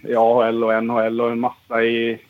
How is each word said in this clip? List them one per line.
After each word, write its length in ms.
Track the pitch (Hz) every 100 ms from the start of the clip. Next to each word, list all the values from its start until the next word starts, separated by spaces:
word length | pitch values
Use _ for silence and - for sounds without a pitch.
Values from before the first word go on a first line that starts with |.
i 120 | - 117
A 40 | 113
H 100 | 120
L 200 | 113 113
och 100 | 113
N 160 | 110 113
H 100 | 117
L 200 | 113 117
och 100 | 120
en 80 | 117
massa 440 | 123 - - 113
i 340 | 117 117 117 110